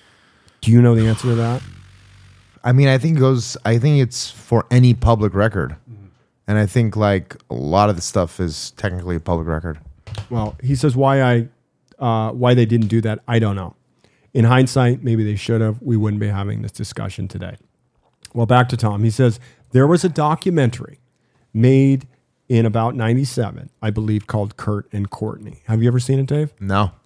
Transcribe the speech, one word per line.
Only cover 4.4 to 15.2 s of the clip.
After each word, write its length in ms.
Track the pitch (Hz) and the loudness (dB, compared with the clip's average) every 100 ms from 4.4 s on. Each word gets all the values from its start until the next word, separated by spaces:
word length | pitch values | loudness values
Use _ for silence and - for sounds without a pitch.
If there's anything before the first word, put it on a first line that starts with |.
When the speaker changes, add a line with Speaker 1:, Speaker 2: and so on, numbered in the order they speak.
| - 117 - | -2 0 2
Speaker 2:
any 220 | 123 127 | 4 6
public 400 | 117 120 110 104 | 4 2 2 0
record. 380 | 98 110 95 65 78 - | 0 0 0 -6 -10 -18
Speaker 1:
Mm-hmm. 140 | 104 98 _ _ _ - | -20 -20 _ _ _ -4
Speaker 2:
And 100 | 107 | 0
I 80 | 101 | 0
think, 300 | 123 110 104 | 0 0 0
like, 400 | 104 95 - - - | 0 0 -4 -20 -12
a 40 | 58 | -8
lot 340 | 71 95 104 | 0 2 2
of 60 | 85 | 0
the 60 | |
stuff 380 | - 101 85 - | -4 -4 -4 -4
is 320 | 87 76 - | -6 -6 -14
technically 440 | - 101 90 87 85 | -8 -8 -6 -6 -6
a 20 | |
public 280 | 90 85 80 | -2 -4 -2
record. 320 | 78 82 78 - - - - - | -6 -6 -12 -16 -20 -16 -14 -8
Speaker 1:
Well, 260 | 117 107 - | -6 -6 -6
he 120 | 127 135 | -4 0
says 200 | 151 123 | 0 2
why 260 | 135 135 | 2 2
I, 260 | 127 120 117 _ _ _ _ - | 2 2 -2 _ _ _ _ -6
uh, 320 | 123 113 110 | -2 -2 -4
why 220 | 123 123 | -2 2
they 120 | 123 113 | 4 4
didn't 220 | 117 107 | 2 0
do 140 | 113 | 0
that, 180 | 110 110 - | -2 -6 -4
I 120 | 117 | -2
don't 160 | 107 98 | -2 -4
know. 200 | 90 _ _ _ _ _ _ | -10 _ _ _ _ _ _
In 120 | - 113 | 0 4
hindsight, 580 | 127 131 135 123 123 | 4 4 2 0 0
maybe 200 | 127 110 | -2 -2